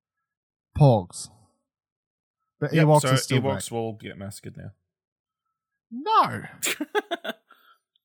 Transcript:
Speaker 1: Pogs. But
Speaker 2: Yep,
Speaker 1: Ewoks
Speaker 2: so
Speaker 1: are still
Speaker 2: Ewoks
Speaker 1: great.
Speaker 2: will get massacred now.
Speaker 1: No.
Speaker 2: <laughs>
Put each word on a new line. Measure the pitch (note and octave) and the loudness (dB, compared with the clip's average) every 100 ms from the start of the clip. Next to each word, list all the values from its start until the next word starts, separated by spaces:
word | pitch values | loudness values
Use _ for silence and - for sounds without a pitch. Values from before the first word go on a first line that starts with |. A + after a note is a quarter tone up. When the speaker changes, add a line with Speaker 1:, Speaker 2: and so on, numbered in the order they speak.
| _ _ _ _ _ _ _ - | _ _ _ _ _ _ _ 4
Speaker 1:
Pogs. | C#3+ A2+ F2+ - - _ _ _ _ _ _ _ _ _ _ _ _ _ | 6 6 0 -12 -16 _ _ _ _ _ _ _ _ _ _ _ _ _
But | D3 | -2
Speaker 2:
Yep, | D#3+ D3+ | 2 6
Speaker 1:
Ewoks | D3+ | 6
Speaker 2:
so | C#3 | 4
Speaker 1:
are | C3 | 0
still | - C3+ | 2 0
Speaker 2:
Ewoks | C3+ G2 - | 0 -4 -6
Speaker 1:
great. | |
Speaker 2:
will | A#2 A2+ | -6 -6
get | G#2+ G#2 - | -8 -14 -12
massacred | G2 - G#2 G2 | -14 -14 -16 -16
now. | G2+ - _ _ _ _ _ _ _ _ _ _ _ | -18 -18 _ _ _ _ _ _ _ _ _ _ _
Speaker 1:
No. | A#3 E4 A4 A3 A2+ - - - - D4+ G#4+ - E4+ | -10 0 2 2 -2 -12 -10 -8 -6 -6 -6 -6 -10
Speaker 2:
<laughs> | - - _ - _ _ _ _ | -10 -14 _ -20 _ _ _ _